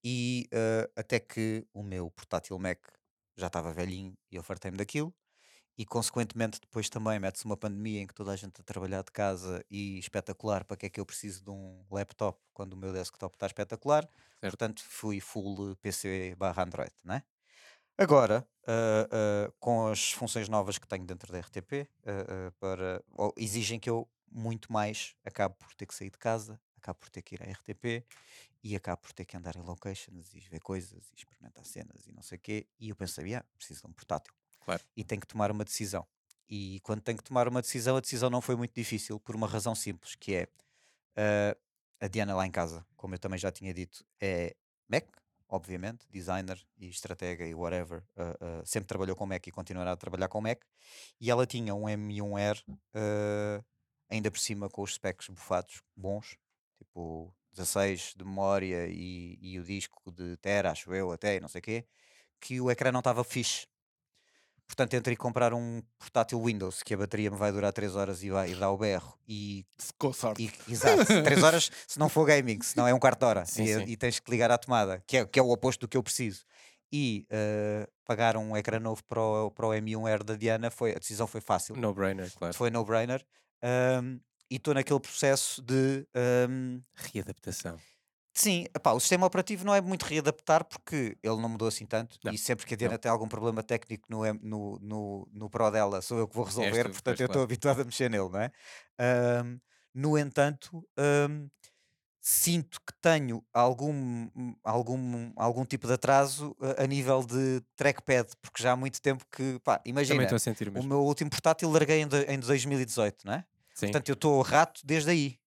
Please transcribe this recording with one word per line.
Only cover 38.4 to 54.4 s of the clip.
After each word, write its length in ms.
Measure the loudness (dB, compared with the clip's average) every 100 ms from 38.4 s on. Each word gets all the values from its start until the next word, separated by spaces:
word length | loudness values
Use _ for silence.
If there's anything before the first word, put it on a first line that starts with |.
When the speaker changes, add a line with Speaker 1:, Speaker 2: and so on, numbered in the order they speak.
Speaker 1:
foi 140 | 0 -2
muito 180 | -2
difícil, 460 | -6 -6 -6 -6 -10
por 160 | -8 -4
uma 120 | -2
razão 280 | -2 -2 -4
simples, 400 | -6 -10 -14 -14
que 180 | -4
é, 140 | -2 -2 _ _ _ _ _ _ -2
eh, 400 | 2 2 2 -2 _ _ _ _
a 60 | -4
Diana 280 | -2 0 0
lá 100 | -2
em 40 |
casa, 320 | -2 -4 -6 -16 _
como 160 | -10
eu 60 | -8
também 180 | -6 -4
já 140 | -4
tinha 200 | -6 -10
dito, 300 | -10 -10 -14 _ _
é 360 | -4 -2 -4 -8 _ _ _
Mac, 160 | -2 -2 _ _ _ _
obviamente, 600 | -8 -6 -8 -8 -10 _
designer 500 | -12 -4 -4 -4 -10 _ _
e 80 | -14
estratega 560 | -12 -10 -8 -6 -6 -8
e 80 |
whatever, 500 | -6 -4 -4 -6 -12 -16 -10
eh, 200 | -8 -8
eh, 200 | -10 -10 -6
sempre 220 | -6 -4
trabalhou 280 | -4 -4 -4
com 120 | -6
Mac 180 | -8 -8
e 60 |
continuará 400 | -14 -10 -6 -4
a 40 | -6
trabalhar 320 | -6 -4 -4
com 120 | -2
Mac, 220 | -4 -4 _ _ -20 -20 -20 _
e 80 | 0
ela 160 | 2 2
tinha 300 | -2 -4 -4
um 120 | -4
M 320 | -4 -4 -6
um 120 | -4 0
R, 240 | 0 0 -8 -18 _ -4
eh, 680 | -2 0 0 -2 -4 -6 -10 _ _ _ _
ainda 220 | -4 -2
por 80 |
cima 280 | -4